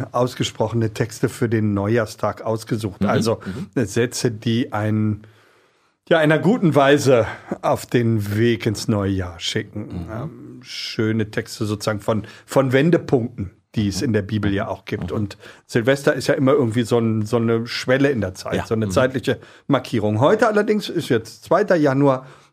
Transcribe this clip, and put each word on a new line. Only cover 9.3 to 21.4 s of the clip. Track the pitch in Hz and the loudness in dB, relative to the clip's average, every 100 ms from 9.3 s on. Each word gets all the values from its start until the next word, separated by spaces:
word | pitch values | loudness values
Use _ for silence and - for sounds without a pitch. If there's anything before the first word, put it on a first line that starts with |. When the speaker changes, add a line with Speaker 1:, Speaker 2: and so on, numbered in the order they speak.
| 85 | -8
Speaker 1:
schicken. | - 113 - 104 107 | -6 -6 -6 -10 -12
Speaker 2:
Mhm. | 92 85 | -10 -10
Speaker 1:
Ähm, | 113 110 - 120 127 | -10 -12 -14 -18 -20
schöne | 123 - - - 110 113 110 | -16 -14 -8 -2 0 0 -2
Texte | 117 107 - | -4 -6 -6
sozusagen | 107 104 - 104 | -6 -4 -4 -2
von, | - 107 104 - | -2 -2 -4 -14
von | - 139 131 | -2 2 4
Wendepunkten, | 131 165 175 - 135 117 - 92 - _ - | 4 4 2 2 0 0 -6 -10 -12 _ -2
die | 104 | -2
es | 95 | 0
Speaker 2:
Mhm. | 139 | 0
Speaker 1:
in | |
der | 104 | -2
Bibel | 98 107 104 | -2 -2 0
ja | 98 101 | -2 -4
auch | 95 | -8
gibt. | - 104 95 | -8 -8 -6
Speaker 2:
Mhm. | 127 | -4
Speaker 1:
Und | 101 - - - - | -6 -8 -20 -20 -4
Silvester | 123 117 139 147 | 0 2 2 2
ist | 139 120 | 0 0
ja | |
immer | 151 131 | 2 4
irgendwie | 131 120 113 | 4 2 0
so | 113 120 | 0 2
ein, | 113 110 | 2 0
so | 107 120 | 0 0
eine | 117 113 120 | 0 0 -2
Schwelle | - - 135 139 | -6 0 2 2
in | 123 | 0
der | 95 | -4
Zeit, | 90 - 92 | -6 -6 -6
Speaker 2:
Ja. | - | -2
Speaker 1:
so | |
eine | 110 104 | -2 0
Speaker 2:
Mhm. | |
Speaker 1:
zeitliche | 92 127 131 - 120 - - - | 2 0 0 -4 -4 -6 -10 -2
Markierung. | 131 - 117 104 107 | 0 0 -2 0 2
Heute | 147 214 233 | 4 4 2
allerdings | 208 208 214 - | 2 2 0 -2
ist | 175 - | -4 0
jetzt | 120 - - | 0 -2 -10